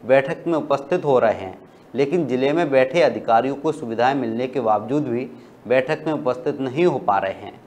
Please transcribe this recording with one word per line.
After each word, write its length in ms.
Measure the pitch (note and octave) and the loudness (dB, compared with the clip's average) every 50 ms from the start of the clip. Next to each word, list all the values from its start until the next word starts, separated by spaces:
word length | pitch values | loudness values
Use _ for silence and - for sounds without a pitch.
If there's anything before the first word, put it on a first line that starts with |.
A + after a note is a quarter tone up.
| - | 4
बैठक 400 | G#2+ C3 C#3 C3+ C3+ E3+ - - | 4 4 4 4 2 -6 -6 -2
में 80 | E3+ E3+ | -2 -2
उपस्थित 500 | D3+ - - C#3 C#3 C#3 - F3 F3+ - | -2 0 0 -2 -2 0 -2 -4 -2 2
हो 140 | D3 C3+ A#2+ | 2 4 4
रहे 140 | A#2 A2 | 4 4
हैं, 260 | G2 F#2 F#2+ F#2 F#2 - - - - - - - - | 2 0 -6 -12 -12 -16 -20 -20 -20 -20 -20 -8 -2
लेकिन 320 | A#2 C#3 C#3 D#3+ F3+ D#3+ | -2 0 0 0 -2 0
जिले 260 | A#2+ B2 B2+ C3 C#3 | 0 -2 0 0 0
में 180 | D3+ E3+ F3 D3 | 2 0 0 2
बैठे 320 | C3+ C3 C3 C3 - F3 | 4 2 2 4 4 4
अधिकारियों 520 | D#3+ C3 A2+ G#2 - A2+ A#2 A#2 B2 C3+ C#3 | 4 4 2 -2 0 2 2 2 2 0 -4
को 180 | - - D#3+ | -2 -4 -4
सुविधाएं 420 | D3 D3+ C3+ A#2 A2+ A2 A#2 C3 C#3 | -4 -4 -6 -6 -2 0 2 2 2
मिलने 320 | C#3 B2 A2+ A2 A#2 B2+ | 0 -2 -2 -2 -4 -4
के 140 | B2+ - C#3 | -4 -4 -2
बावजूद 440 | A#2 G#2+ G#2+ G#2 - A2+ C3+ D3+ D3 | 0 2 0 0 0 -2 -2 -2 -2
भी 260 | B2+ A#2 A#2+ C3 - - - - - - - - G#2 | -2 -4 -4 -4 -8 -12 -18 -20 -20 -20 -18 -2 2
बैठक 360 | B2 C3+ C3 C#3+ D#3 D#3 - | 2 2 2 0 -4 -4 -2
में 80 | D#3+ D#3 | -4 -4
उपस्थित 460 | C3+ - B2 B2 - - D3 C#3+ C3 | -2 -2 -2 -4 -2 -4 -6 -4 -4
नहीं 260 | C3 B2+ A#2+ D3 F3 | -6 -4 0 2 2
हो 120 | F3+ C#3+ B2+ | 2 2 0
पा 200 | G2 G2+ G2+ G2 | 0 0 0 2
रहे 140 | F#2+ F#2+ | 0 -2
हैं। 280 | G2 - G#2 F#2+ - - - | -4 -6 -12 -18 -18 -20 -20